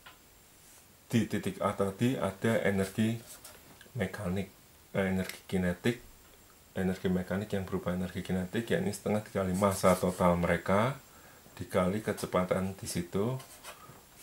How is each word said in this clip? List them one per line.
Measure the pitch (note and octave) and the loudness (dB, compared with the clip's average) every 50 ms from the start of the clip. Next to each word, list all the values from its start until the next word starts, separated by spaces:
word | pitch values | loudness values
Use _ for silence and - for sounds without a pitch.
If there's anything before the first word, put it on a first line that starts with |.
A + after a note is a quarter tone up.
| - - - - - - - - - - - - - - - - - - - - - - | -20 -20 -20 -20 -20 -20 -20 -20 -20 -20 -20 -20 -20 -20 -20 -20 -20 -20 -20 -20 -4 0
di | - A#2 G#2+ - | 2 2 2 2
titik | - G2+ - G2+ F#2 - | 0 -2 -2 -2 -2 0
A | - G2 G#2 | 0 0 0
tadi | - G2+ G2 F#2+ - A#2+ B2 C3+ | 0 0 0 0 2 2 2 2
ada | - - G2 F#2+ - - A2+ A2+ - - | 2 0 -2 -2 0 0 2 2 2 2
energi | G2 G2+ G2 F#2+ - - - A2 A2 A#2 A2+ - - - - - - - - - - - - - - - A2+ | 2 2 2 0 0 0 0 2 2 0 -2 -6 -12 -18 -18 -20 -20 -20 -20 -20 -20 -20 -20 -20 -12 -6 -4
mekanik, | G2 F#2 - - G2+ F2 F2+ G2+ F#2+ - - - - - - - - - - | -4 -4 -4 -4 -4 -2 -2 -2 -4 -6 -10 -18 -20 -20 -20 -20 -16 -6 -2
eh, | G#2 G2 F#2+ | -2 0 2
energi | F#2+ F#2+ F2+ - - - - | 0 0 -2 -2 -6 -10 -8
kinetik, | - - F#2 F2+ F2+ F2 - - A#2+ A#2 - - - - - - - - - - - - - - - | -4 0 0 2 0 0 0 0 0 0 -2 -4 -16 -20 -20 -20 -20 -20 -20 -20 -20 -20 -20 -20 -10
energi | - - F#2+ F#2 F#2 - - G2 | -4 -2 0 0 0 0 0 0
mekanik | F#2 F2+ F2+ - - F#2+ G#2 - | 0 0 0 -2 -4 -4 -4 -2
yang | - G2 F#2 F2+ | -4 -4 -4 -2
berupa | - F2+ - F2 | -4 -4 -2 -2
energi | F2+ F2+ F#2 F#2 - F#2+ F2+ | -2 -2 -4 -4 -6 -6 -4
kinetik, | - F#2 F#2 F2+ F2+ - A2 A#2 - | -2 -2 -2 -2 -2 -2 -4 -2 0
yakni | F#2+ - F#2+ G2 G2+ | 0 0 0 -2 -4
setengah | - - G2+ G#2 G#2+ | -4 -2 -2 -2 -2
dikali | - - - G2+ F#2+ F#2 | -2 -2 -2 -2 0 0
masa | F#2 F#2 G#2 G2+ F#2+ - - F#2+ F2+ - | 2 2 4 2 4 4 4 4 4 4
total | - F2+ F2+ - F#2+ F2+ F2 F2 | 4 0 2 4 4 4 4 4
mereka | E2+ E2+ F2 E2+ - - F#2+ G2+ A2+ C3 C#3+ - - - - - - - - - - - - - | 4 2 2 2 2 2 2 4 4 2 0 -4 -10 -18 -20 -20 -20 -20 -20 -20 -20 -18 -14 -12
dikali | F#2 - - G2 F#2 F2+ G2 A2 | -8 -2 0 2 2 2 2 0
kecepatan | - A2 G2+ - - F2+ - F#2 F2+ F2+ - F#2 F#2 F#2+ F#2+ - | 0 -2 -2 -2 -2 0 0 2 2 2 2 0 0 -2 -4 -6
di | - - | -8 -6
situ | - F2+ F2 - - F#2+ G2+ A#2+ C3 C3 - - - - - - - - - - - - - - - - | -4 -4 -4 -2 0 0 0 0 -2 -4 -8 -12 -18 -18 -18 -18 -18 -18 -18 -20 -20 -20 -20 -20 -20 -10